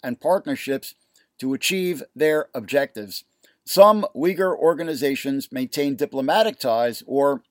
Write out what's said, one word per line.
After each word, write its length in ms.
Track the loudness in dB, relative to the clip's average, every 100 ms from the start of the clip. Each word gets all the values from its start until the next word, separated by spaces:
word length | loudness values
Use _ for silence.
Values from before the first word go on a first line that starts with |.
and 180 | -8 -4
partnerships 720 | 0 0 0 -6 -4 -6 -6 -20 _ _ _ -8
to 160 | -6
achieve 480 | -2 -2 -2 -2 -4 -8
their 360 | 0 2 2 -2
objectives. 720 | -8 -2 -2 -2 -6 -12 -14 -16 _ _ _
Some 420 | 2 6 8 6 0
Uyghur 400 | -2 -2 0 0
organizations 960 | 2 2 2 -2 -2 -2 -2 -4 -4 -6
maintain 460 | -8 -6 -2 -2 -2
diplomatic 640 | -4 -4 0 2 0 -2
ties 440 | -2 0 0 -4 -4
or 360 | 0 2 0 _